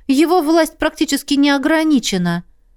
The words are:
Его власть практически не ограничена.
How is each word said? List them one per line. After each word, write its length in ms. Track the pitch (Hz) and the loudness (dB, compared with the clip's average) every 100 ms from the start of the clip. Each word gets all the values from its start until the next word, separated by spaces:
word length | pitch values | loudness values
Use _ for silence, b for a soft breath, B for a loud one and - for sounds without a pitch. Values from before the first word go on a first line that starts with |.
| - | -4
Его 340 | 269 311 359 | 0 2 2
власть 380 | 294 330 320 - | 2 0 0 -2
практически 560 | 311 - 302 277 - 277 | -6 -4 -4 -4 -2 0
не 160 | 285 | 2
ограничена. 920 | 277 285 320 320 277 - 185 175 170 - _ _ | 2 0 0 2 0 0 -4 -2 -4 -8 _ _